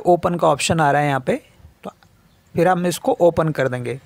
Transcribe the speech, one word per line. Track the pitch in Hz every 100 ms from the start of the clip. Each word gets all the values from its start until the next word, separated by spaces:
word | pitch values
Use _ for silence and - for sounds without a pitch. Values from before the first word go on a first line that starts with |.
| 180
open | 175 180
का | 170 160
option | 143 - 165
आ | 147
रहा | 143
है | 147
यहाँ | 135
पे, | 131 254 _ _ - _
तो | - _ _ _ _ _ _
फिर | - 170
हम | 180 180
इसको | 160 -
open | - 175 170 160
कर | 143 131
देंगे। | 123 120 127